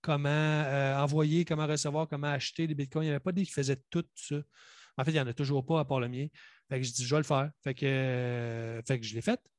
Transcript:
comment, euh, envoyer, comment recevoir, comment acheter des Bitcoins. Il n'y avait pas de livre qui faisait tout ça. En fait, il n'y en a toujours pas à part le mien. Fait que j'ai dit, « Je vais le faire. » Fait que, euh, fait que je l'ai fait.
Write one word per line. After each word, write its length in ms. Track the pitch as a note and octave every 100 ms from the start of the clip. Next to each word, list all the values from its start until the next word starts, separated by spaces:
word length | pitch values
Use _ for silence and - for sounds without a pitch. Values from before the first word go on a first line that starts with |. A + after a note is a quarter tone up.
comment, 280 | - D3 C#3+
euh, 680 | D3 D#3 D3+ D3 C#3 C3+ C#3
envoyer, 480 | C#3+ D3+ D3+ E3
comment 240 | E3+ D#3 D3+
recevoir, 400 | D3+ D3+ D3 D#3+
comment 180 | D3 D3
acheter 400 | C#3+ - - E3
des 80 |
Bitcoins. 300 | D3 C3+ D#3
Il 20 | D#3
n'y 60 |
avait 80 | C#3+
pas 100 | F#3+
de 60 | F3+
livre 120 | F#3+
qui 60 |
faisait 260 | - C3+ C3+ _
tout 160 | E3+ E3+ -
ça. 260 | - D3 D3 _ - - - -
En 80 |
fait, 80 | C3+
il 20 |
n'y 60 | D#3
en 80 | C3
a 40 |
toujours 320 | A#2 C#3 C#3+
pas 140 | C3 D#3+
à 60 |
part 160 | C#3 C3+
le 80 | A#2+
mien. 180 | B2 D3 - - - _
Fait 100 | C3
que 40 |
j'ai 80 | B2+
dit, « 140 | A#2+ B2
Je 80 |
vais 60 | D3
le 40 |
faire. » 280 | D3+ C#3+ C#3+ -
Fait 120 | -
que, 120 | B2 C#3
euh, 960 | C3+ C3 B2 B2 A#2+ A#2 A#2 A2+ A2+
fait 160 | A2+ C3
que 80 | A2
je 80 |
l'ai 80 | A2
fait. 180 | A#2 A#3+ _